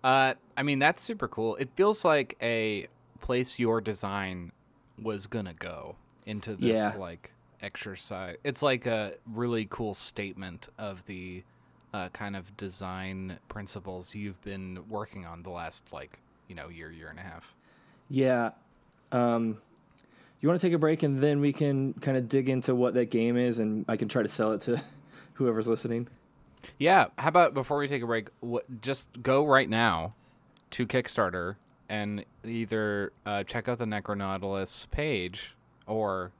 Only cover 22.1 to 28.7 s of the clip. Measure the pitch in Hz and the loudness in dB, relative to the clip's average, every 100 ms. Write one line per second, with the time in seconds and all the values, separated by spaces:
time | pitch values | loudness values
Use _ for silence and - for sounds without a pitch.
22.1 | 131 117 139 131 127 117 123 123 117 113 | 0 2 2 4 2 2 4 4 4 2
23.1 | 117 117 120 123 117 110 107 98 110 110 | 2 4 4 2 2 0 0 -2 -2 0
24.1 | 131 104 - 110 107 - 120 - - - | 0 2 2 2 2 0 -2 -2 -20 -20
25.1 | - - - 127 110 107 113 117 117 120 | -20 -20 0 2 2 2 0 0 -4 -4
26.1 | - _ _ - - - - 151 190 120 | -12 _ _ -20 -20 -20 0 6 6 6
27.1 | - 139 175 165 135 127 147 143 139 117 | 2 4 6 6 4 0 0 0 -2 0
28.1 | 113 101 _ 120 120 - | 0 -2 _ -4 -4 -4